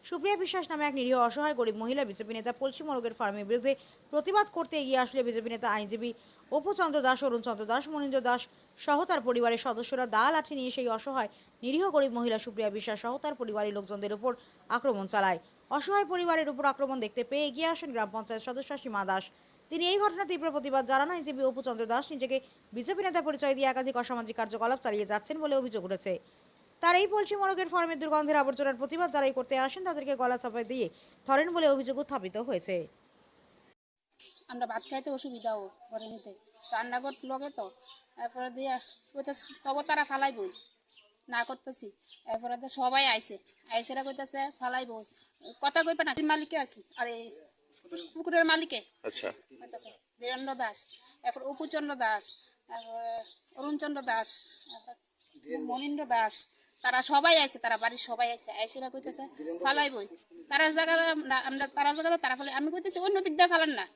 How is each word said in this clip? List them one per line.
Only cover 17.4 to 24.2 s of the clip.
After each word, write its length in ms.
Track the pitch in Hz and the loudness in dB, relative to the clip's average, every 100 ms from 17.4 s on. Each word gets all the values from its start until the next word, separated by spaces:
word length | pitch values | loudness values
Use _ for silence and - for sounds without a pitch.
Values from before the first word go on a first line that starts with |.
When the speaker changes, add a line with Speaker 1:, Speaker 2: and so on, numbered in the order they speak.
| 294 | 0
Speaker 1:
এগিয়ে 220 | 254 320 | 0 0
আসেন 240 | 320 330 | 0 -4
গ্রাম 180 | 233 214 | -4 -2
পঞ্চায়েত 320 | 214 220 220 | -4 -6 -6
সদস্য 340 | 233 254 277 285 | -4 -6 -6 -8
সীমা 280 | 262 208 190 | -4 -2 0
দাস। 180 | 190 190 - - - - | 0 -2 -16 -20 -20 -6
তিনি 140 | 330 349 | 0 4
এই 120 | 392 | 4
ঘটনার 280 | 415 349 392 | 2 0 -2
তীব্র 240 | 349 320 | 0 0
প্রতিবাদ 340 | 294 277 269 254 | -2 0 0 4
জানান। 260 | 269 294 | 2 2
আইনজীবী 320 | 359 285 269 | 0 -4 0
অপুচন্দ্র 420 | 262 254 262 226 226 | 0 0 -6 -4 0
দাস 260 | 233 285 | 0 -2
নিজেকে 280 | 294 247 262 - - - | -6 -2 -2 -4 -20 -12
বিজেপি 300 | 214 247 370 | -6 -4 -2
নেতা 180 | 381 339 | 0 0
পরিচয় 340 | 302 285 285 269 | -2 0 0 4
দিয়ে 120 | 269 | 2
একাধিক 300 | 254 262 254 | 2 -2 -2
অসামাজিক 380 | 240 247 | -2 -4